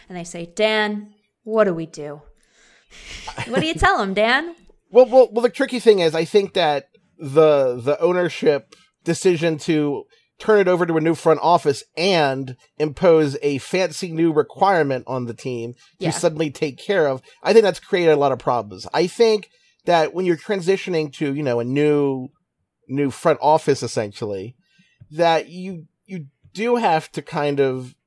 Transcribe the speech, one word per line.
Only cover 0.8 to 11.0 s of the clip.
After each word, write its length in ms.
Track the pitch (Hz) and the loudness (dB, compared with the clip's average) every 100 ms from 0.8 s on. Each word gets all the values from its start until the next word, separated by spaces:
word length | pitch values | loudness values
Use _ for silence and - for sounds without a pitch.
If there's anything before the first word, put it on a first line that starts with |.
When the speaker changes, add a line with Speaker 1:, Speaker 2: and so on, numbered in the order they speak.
| 214 208 - _ _ _ | -2 -4 -10 _ _ _
Speaker 1:
what 200 | 220 220 | -2 2
do 100 | 208 | 2
we 120 | 165 165 | 0 -8
do?" 340 | - 147 147 - _ _ _ _ _ _ - - - - - 226 | -12 -14 -16 -20 _ _ _ _ _ _ -20 -18 -16 -14 -12 -6
What 140 | 240 | -4
do 60 | 311 | -2
you 60 | |
tell 260 | - 381 359 | 0 0 0
'em, 120 | 196 | -2
Dan? 420 | 190 220 269 339 339 | -2 0 0 -4 -14
Speaker 2:
<laughs> 40 | _ _ _ | _ _ _
Well, 140 | 226 262 | 4 6
well, 240 | 262 233 | 6 4
well, 120 | 208 | 2
the 60 | 240 | -2
tricky 280 | - 269 247 | -2 -4 0
thing 200 | 226 202 | 4 4
is, 160 | 165 160 | 2 0
I 100 | 165 | 0
think 300 | 208 196 190 | 0 0 0
that 300 | 160 143 - _ _ - | 0 -2 -6 _ _ -16
the, 560 | 143 143 156 147 131 123 | -2 4 6 4 2 -2
the 220 | 120 147 | -2 0
ownership 720 | 170 180 175 - 156 143 - - _ _ | 0 0 -2 -2 0 0 -4 -20 _ _
decision 560 | - 165 190 170 165 156 | -6 0 0 0 0 -2
to 460 | - 156 147 123 - _ _ - | -2 0 -2 -4 -10 _ _ -6
turn 200 | - 208 | 2 4
it 80 | 180 | 4
over 160 | 180 170 | 2 0
to 100 | |
a 40 | 160 | 0